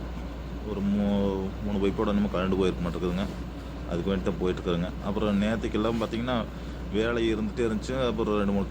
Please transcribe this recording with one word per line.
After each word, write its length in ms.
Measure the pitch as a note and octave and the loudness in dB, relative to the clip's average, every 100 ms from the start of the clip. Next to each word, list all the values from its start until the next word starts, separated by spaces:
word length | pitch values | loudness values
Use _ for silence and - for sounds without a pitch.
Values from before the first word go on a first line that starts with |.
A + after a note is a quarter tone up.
| - - - - - - G#2 | -8 -8 -8 -8 -8 -8 -6
ஒரு 120 | G2+ | -2
மூ-, 680 | G2+ G2+ G2+ G2+ G2 F#2+ G2 - | 2 2 4 4 2 2 -2 -4
மூணு 160 | G#2 G2+ | -2 0
பைப்போட 260 | G2 G2+ G#2+ | 2 2 2
என்னமோ 220 | G#2 G#2 | 2 2
கழண்டு 240 | F2 F#2+ F#2 | 2 2 4
போயிருக்க 240 | F#2 E2+ | 2 2
மாட்டேங்குதுங்க. 420 | F2 E2+ F2+ F2+ G2 - - - - - - | -2 -2 0 0 -2 -4 -8 -8 -10 -8 -4
அதுக்கு 200 | F2 F2+ | -2 0
வேண்டி 160 | F#2+ F#2 | 0 0
தான் 160 | F2 | 0
போயிட்டுருக்குறேங்க. 480 | F2+ F2+ F2+ E2+ F2+ - G2+ | 0 0 0 0 0 -4 -4
அப்புறம் 360 | G2+ G#2+ G2+ | 0 2 2
நேற்றுக்கெல்லாம் 600 | G#2+ A2+ A2+ A2+ A2+ A2+ | 2 0 0 0 0 0
பார்த்தீங்கன்னா 360 | A2 A#2 B2 A#2+ G2+ - - - - | -2 -2 -2 -2 -2 -6 -8 -8 -2
வேலை 400 | G2+ A2+ A#2+ A2+ | 0 2 2 2
இருந்துகிட்டே 320 | G#2+ G#2+ A2 A#2 | 2 0 0 0
இருந்துச்சு. 400 | G#2+ - C3 B2 | 0 -2 0 0
அப்புறம் 300 | A2+ G#2+ G#2 | 2 2 2
ரெண்டு 140 | G2+ | 2
மூணு 140 | G2+ F#2+ | 2 0